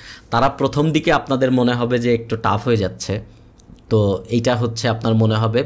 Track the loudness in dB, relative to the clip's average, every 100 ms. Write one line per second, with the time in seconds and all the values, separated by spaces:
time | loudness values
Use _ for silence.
0 | -20 -20 -4 0 0 0 -2 0 0 0
1 | 2 0 0 0 2 2 2 0 0 0
2 | 2 0 -2 -4 0 0 0 0 0 -4
3 | -6 -6 -8 -20 -20 -20 -20 -16 0 2
4 | 2 0 -2 -2 0 0 -2 -2 -4 -2
5 | 0 2 2 2 0 0